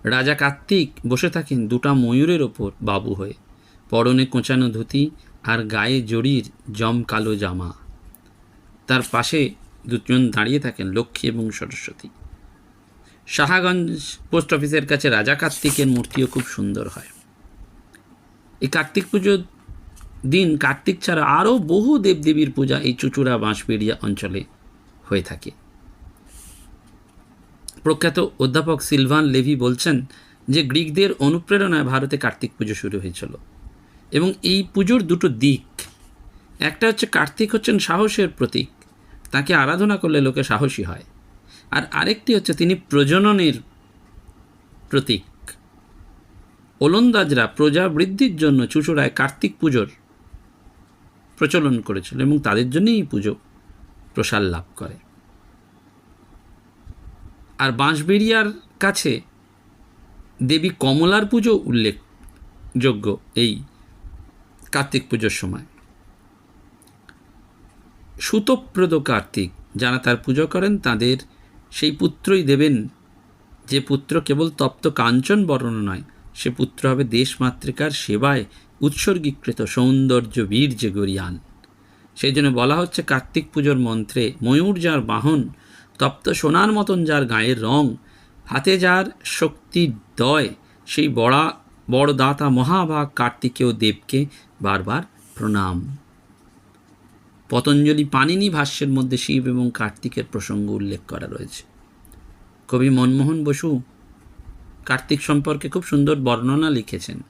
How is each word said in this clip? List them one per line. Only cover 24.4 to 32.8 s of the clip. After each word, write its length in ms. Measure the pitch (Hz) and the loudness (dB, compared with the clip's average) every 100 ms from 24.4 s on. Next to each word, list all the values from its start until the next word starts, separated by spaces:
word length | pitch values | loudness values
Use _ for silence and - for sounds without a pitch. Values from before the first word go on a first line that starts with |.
| - _ - - _ _ - | -10 _ -20 -20 _ _ -4
হয়ে 140 | 101 | -4
থাকে। 280 | 87 - - - - _ - - - - - - - - - - - - _ - _ - - - - - | -2 -12 -14 -18 -20 _ -20 -20 -20 -20 -20 -20 -20 -20 -20 -20 -20 -20 _ -20 _ -20 -20 -20 -20 -4
প্রখ্যাত 360 | 156 156 170 156 170 - | -2 0 0 0 -4 0
অধ্যাপক 440 | 131 147 156 151 | 0 2 0 -4
সিলভান 420 | - 143 131 151 | 0 2 4 4
লেভি 320 | 151 131 127 139 | 4 2 2 0
বলছেন 500 | 123 123 175 135 131 - - _ - | 0 0 0 0 -2 -16 -20 _ -2
যে 140 | 143 | 0
গ্রিকদের 500 | 139 143 160 156 196 | 2 -2 0 0 0
অনুপ্রেরণায় 720 | - 139 170 - 202 196 160 | 2 2 0 0 0 2 0
ভারতে 320 | 131 131 135 143 | 0 -2 -2 -2
কার্তিক 360 | 120 - 117 _ | -4 -4 -10 _
পুজো 160 | 107 | -6
শুরু 260 | 104 | -4